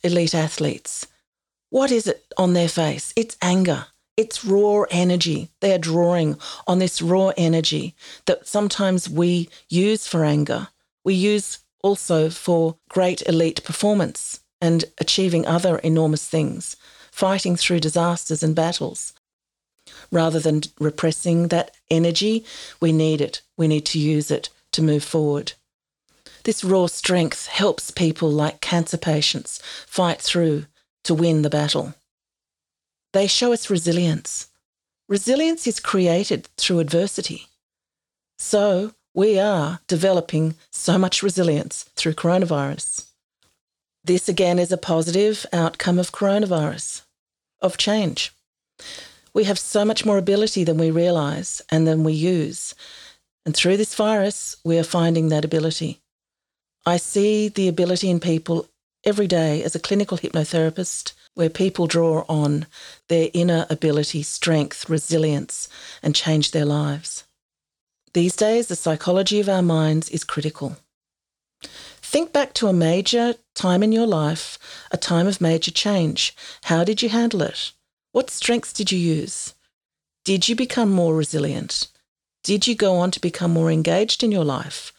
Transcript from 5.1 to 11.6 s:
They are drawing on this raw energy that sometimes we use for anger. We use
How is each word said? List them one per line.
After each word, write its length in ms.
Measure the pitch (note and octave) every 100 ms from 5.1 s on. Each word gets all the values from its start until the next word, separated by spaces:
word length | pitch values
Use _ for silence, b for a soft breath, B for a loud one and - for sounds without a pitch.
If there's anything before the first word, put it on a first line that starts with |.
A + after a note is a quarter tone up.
| F3+ E3+ D#3 E3+ _
They 120 | G3
are 120 | F#3 E3
drawing 440 | E3 F3 F3 D#3 D3 B B B
on 120 | F3+
this 220 | F#3 -
raw 300 | E3 F#3+ F#3+ F#3
energy 580 | E3 E3 D#3 D3+ D#3 - B B B
that 200 | E3 -
sometimes 640 | G#3 G#3 - G3 F#3 F3
we 380 | D#3 F3 F3 E3+ B B
use 380 | E3+ G3+ A3 -
for 180 | E3+ D#3
anger. 420 | D3 D3 A#2 G3+ _ _ _ -
We 80 |
use 460 | F#3 G3+ G#3 - -